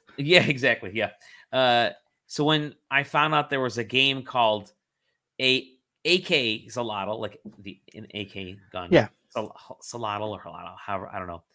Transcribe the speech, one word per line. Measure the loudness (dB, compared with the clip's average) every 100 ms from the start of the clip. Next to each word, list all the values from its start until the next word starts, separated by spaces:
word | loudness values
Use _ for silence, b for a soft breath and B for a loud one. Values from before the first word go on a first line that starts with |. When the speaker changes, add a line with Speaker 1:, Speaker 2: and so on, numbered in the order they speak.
| _ -8
Speaker 1:
Yeah, | 4 6
<laughs> | 6
exactly. | 2 2 0 -2
Yeah. | -4 -4 -6 b b b
Uh, | 2 4 4 2 -2 _ _ _
so | -2
when | 2 2 0 -10 -4
I | -2
found | 0 2 2 2
out | 0
there | 0
was | 0 -2
a |
game | -2 2 2 0
called | -4 2 2 2 -4 _ _ _ _ _ _ -2
a | 2 2 -2 _ _ _
A | 0 0
K | 2 0 0 -4 -6
Xolotl, | -6 -6 -4 -6 -6
like | -8 -10 -20 -18
the, | -16 -18 -18
an | -18 -12
A | -10 -10
K | -10 -12 -14 _
gun. | -12 4
Speaker 2:
Yeah. | 4 4 -2 _ -8
Speaker 1:
Xol-, | -8 -10 -20 -16
Xolotl | -12 -8 -6 -4 -4
or | -8
Xolotl, | -12 -14 -16 -14
however, | -8 -6 -6
I | -8
don't | -8
know. | -10 -16